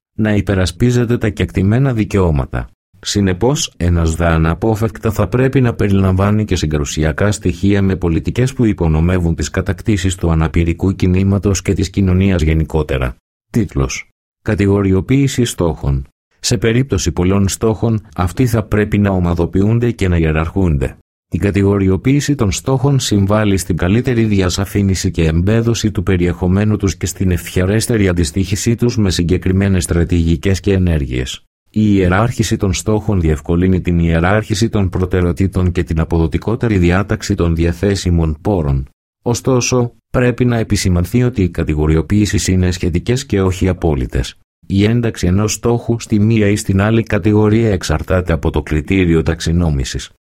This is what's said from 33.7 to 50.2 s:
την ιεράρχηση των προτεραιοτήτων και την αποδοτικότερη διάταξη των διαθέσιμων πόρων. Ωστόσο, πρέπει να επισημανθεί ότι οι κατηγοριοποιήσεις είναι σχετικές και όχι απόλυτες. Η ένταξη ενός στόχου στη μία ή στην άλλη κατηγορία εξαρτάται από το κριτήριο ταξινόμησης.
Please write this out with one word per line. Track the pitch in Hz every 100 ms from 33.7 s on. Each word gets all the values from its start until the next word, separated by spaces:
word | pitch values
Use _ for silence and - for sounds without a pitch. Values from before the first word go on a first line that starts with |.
| 92
την | - 87
ιεράρχηση | 85 82 87 107 107 107 117
των | 107 95
προτεραιοτήτων | 90 90 95 87 82 95 - 90
και | 85
την | 85 80
αποδοτικότερη | 82 85 80 82 - 107 120 101
διάταξη | 87 90 101 110 -
των | 98 85
διαθέσιμων | 82 85 85 101 98 92 85 80 76
πόρων. | 107 101 73 69 67 _ _ _
Ωστόσο, | - 117 - 131 120 127 120 - _
πρέπει | 131 123 123
να | 123 117
επισημανθεί | 107 101 98 87 87 120
ότι | 123 123
οι | 90
κατηγοριοποιήσεις | 85 82 76 76 78 78 104 104 95 -
είναι | 92 90
σχετικές | 90 90 87 - 123 -
και | 101
όχι | 95 90 92
απόλυτες. | 90 85 73 62 - 65 - _ _ -
Η | 98
ένταξη | 104 120 117 - 90
ενός | 95 107
στόχου | - 117 117 - 117
στη | - 110
μία | 104 113 101
ή | 107
στην | - 95
άλλη | 104 113
κατηγορία | 110 104 104 104 107 110 117
εξαρτάται | 92 - 76 - 92 87
από | 82 80
το | 76
κριτήριο | 76 76 71 95 90 80
ταξινόμησης. | 80 82 - 85 85 71 65 67 - _